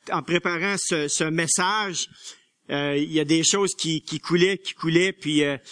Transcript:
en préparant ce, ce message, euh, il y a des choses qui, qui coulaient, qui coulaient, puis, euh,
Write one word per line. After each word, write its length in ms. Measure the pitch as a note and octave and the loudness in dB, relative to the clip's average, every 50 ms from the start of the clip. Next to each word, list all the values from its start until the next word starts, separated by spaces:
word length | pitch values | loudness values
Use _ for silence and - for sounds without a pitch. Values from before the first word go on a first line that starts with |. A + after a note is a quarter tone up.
| - - F#3+ | -8 -4 -4
en 100 | E3 C3 | -4 -2
préparant 540 | D#3 E3+ F3 - F#3 F3 E3 E3+ G3+ G3+ F#3 | 0 -2 0 0 0 -2 -2 -2 -2 -2 -2
ce, 300 | - - F3+ D#3+ D3 D3 | -2 -2 -2 -2 0 -2
ce 160 | - - E3 | -2 -2 -2
message, 840 | D#3 D#3+ D#3+ E3 D#3+ - - F3+ F#3 G#3 G#3+ G#3 G3 F3 - - - - - - - - _ _ _ _ _ _ - | 0 0 -2 0 0 0 0 2 0 0 0 -2 -2 -4 -6 -8 -8 -10 -18 -20 -20 -20 _ _ _ _ _ _ -6
euh, 260 | C#3+ C#3+ C#3+ C#3+ C#3+ | -4 -2 -2 0 0
il 160 | C#3+ D3 E3 D#3+ | 0 0 0 0
y 60 | D#3 | 0
a 60 | D3+ | 2
des 180 | C#3+ D#3+ D#3+ D#3+ | 2 2 2 4
choses 320 | - - G3+ G3+ F#3 - | 2 2 2 2 0 -2
qui, 280 | - - D#3+ D#3+ B2 - | -2 -4 -2 -2 -4 -4
qui 180 | - D#3 D3+ | -6 -10 -8
coulaient, 380 | - - E3 F3 F3 F#3+ G3 F#3 | -4 0 2 4 4 4 2 -2
qui 160 | - - - | -6 -10 -10
coulaient, 380 | - - E3 D#3+ E3+ F3+ F#3+ F#3 | -4 -2 2 4 4 4 2 0
puis, 300 | - - D3 D#3 D3 D3 | -4 -4 0 2 2 2
euh, 140 | C#3+ C#3 C3 - - | 2 0 -4 -8 -16